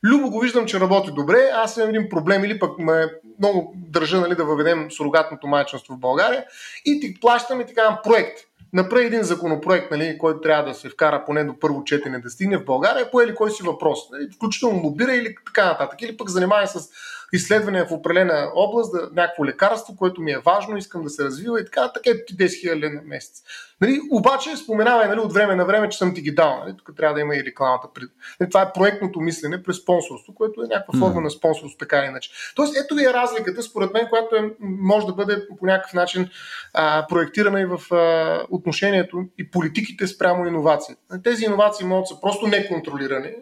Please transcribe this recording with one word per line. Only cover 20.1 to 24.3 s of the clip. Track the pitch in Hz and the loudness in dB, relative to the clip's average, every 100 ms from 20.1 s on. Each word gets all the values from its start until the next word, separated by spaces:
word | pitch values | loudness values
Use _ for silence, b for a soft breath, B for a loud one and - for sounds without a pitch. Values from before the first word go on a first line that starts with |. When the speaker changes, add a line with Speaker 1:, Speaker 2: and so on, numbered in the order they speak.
| 180 | -2
Speaker 1:
ми | 165 | -4
е | 135 | 0
важно, | 143 190 202 208 | 2 2 0 -6
искам | 190 180 | -8 -10
да | 151 | -10
се | 147 | -4
развива | 139 135 214 233 | -4 -4 -4 -4
и | |
така, | - - 247 | -2 -2 -2
така, | - - | 0 0
ето | 233 226 | 0 -2
ти | 185 | 0
десет | 185 - | 0 0
хиляди | 180 160 151 | -4 -2 -4
на | 147 | -8
месец. | 151 143 - - B B B B | -12 -14 -14 -20 B B B B
Нали, | 202 277 294 | 0 0 0
обаче | 240 233 | 4 4